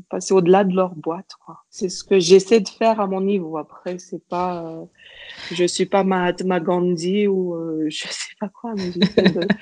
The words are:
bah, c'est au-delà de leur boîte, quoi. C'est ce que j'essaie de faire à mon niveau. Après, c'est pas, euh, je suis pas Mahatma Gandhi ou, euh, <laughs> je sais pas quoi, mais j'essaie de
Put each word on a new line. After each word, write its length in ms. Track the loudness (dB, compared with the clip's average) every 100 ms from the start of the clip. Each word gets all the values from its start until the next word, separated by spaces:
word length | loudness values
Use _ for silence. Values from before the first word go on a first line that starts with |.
| -10
bah, 80 | -10
c'est 140 | 2
au-delà 320 | 2 6 4
de 100 | 4
leur 200 | 2 -2
boîte, 380 | -4 -8 -8 -12 -20
quoi. 140 | -20 -20 _
C'est 220 | -8 -8
ce 120 | -8
que 160 | 0 2
j'essaie 420 | 8 6 8 2
de 80 | 2
faire 320 | 0 0 2
à 60 | -2
mon 140 | -2
niveau. 380 | 0 -2 -2 -8
Après, 400 | -10 -12 -10 -10
c'est 280 | -10 -14 -8
pas, 380 | -4 -4 -4
euh, 200 | -8 -12 -16 _ -20 -20 -20 -16 -12
je 140 | 0 0
suis 180 | 2
pas 200 | 0 2
Mahatma 560 | 2 0 0 -2 -2 -2
Gandhi 640 | 0 0 0 0 -2 0 0
ou, 280 | 0 -2
euh, 300 | -6 -6 -4
<laughs> 40 | -4
je 160 | -6 -10
sais 260 | -10 -12 -10
pas 80 | -12
quoi, 240 | -10 -10
mais 160 | -6 -6
j'essaie 380 | -2 0 2 2
de 160 | 0 -2 -4